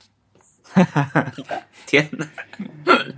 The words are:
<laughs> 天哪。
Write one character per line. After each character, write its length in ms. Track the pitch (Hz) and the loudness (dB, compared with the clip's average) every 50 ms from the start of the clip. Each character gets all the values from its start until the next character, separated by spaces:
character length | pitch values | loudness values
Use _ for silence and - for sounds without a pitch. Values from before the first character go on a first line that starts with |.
| _ _ _ _ _ _ _ _ _ - - _ _ - - | _ _ _ _ _ _ _ _ _ -20 -20 _ _ -2 2
<laughs> 80 | 190 180 - - 151 139 135 - 160 - - - - 127 - - - - _ _ - - | 2 2 2 2 -2 -2 0 0 -2 -2 -2 -6 -12 -10 -10 -10 -10 -10 _ _ -20 -4
天 240 | - - 143 151 151 - | 2 2 2 2 0 -4
哪。 140 | - 151 - - - - - - - 196 - - 151 147 - - - - - - | -10 -10 -10 -12 -16 -18 -16 -14 -14 -14 -14 -14 -4 2 2 2 2 2 -2 -10